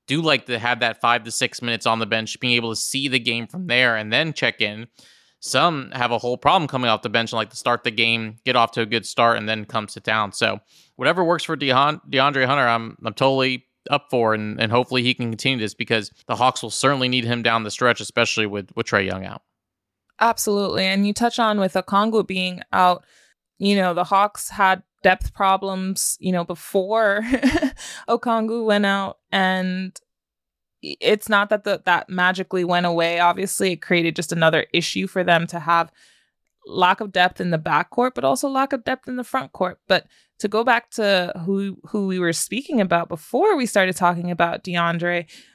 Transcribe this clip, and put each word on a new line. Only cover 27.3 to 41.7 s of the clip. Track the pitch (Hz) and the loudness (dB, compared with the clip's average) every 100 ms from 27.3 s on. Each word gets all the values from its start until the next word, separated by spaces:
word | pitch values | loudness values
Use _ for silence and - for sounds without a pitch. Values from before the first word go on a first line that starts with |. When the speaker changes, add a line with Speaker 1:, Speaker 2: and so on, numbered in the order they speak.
| 254 262 - 262 - - - - | 2 2 2 -2 -6 -16 -14 -2
Speaker 2:
Okongwu | 233 247 226 220 233 | -2 0 0 0 -2
went | 220 208 | 2 2
out, | 202 196 196 - _ | 2 0 -4 -10 _
and | 196 185 185 185 185 185 - _ _ _ _ _ _ _ _ | 0 2 0 -2 -4 -8 -12 _ _ _ _ _ _ _ _
i-, | 76 73 | -14 -2
it's | 151 214 - | 0 0 2
not | 208 208 | 0 2
that | 214 | -2
the, | 208 190 | -2 -2
that | - 175 - | 0 0 0
magically | 180 180 185 190 185 | 0 0 0 -4 -2
went | 175 175 | 0 0
away. | 175 170 165 170 | 2 2 0 4
Obviously, | 175 180 190 - 196 | 2 2 -4 -2 -2
it | 165 | -2
created | - 175 165 156 | 0 2 2 -2
just | 165 | -4
another | 170 160 160 - | 2 4 4 0
issue | 170 160 185 185 | -2 -2 -4 -4
for | 190 | -2
them | 180 165 165 | 2 2 2
to | 170 | -6
have | 156 170 165 _ _ _ _ _ _ _ - | 0 0 0 _ _ _ _ _ _ _ -8
lack | - 180 190 | 2 2 2
of | 208 | 0
depth | 185 180 - | 2 2 2
in | 180 | -2
the | 160 | -2
backcourt, | 156 - - - 254 | 0 0 0 0 0
but | - | 2
also | 269 262 285 | 0 0 0
lack | 269 269 | -2 -2
of | 269 | -4
depth | 226 262 - | -4 -6 -6
in | 247 | -10
the | |
front | 247 262 135 | -4 -6 -6
court. | - 180 - _ | -6 -6 -6 _
But | 180 - _ _ _ | 0 0 _ _ _
to | 202 | -2
go | 214 | 0
back | 233 240 - | 2 0 -2
to | - 208 190 175 180 | -2 2 2 0 -6
who, | 170 196 202 | -2 -2 -2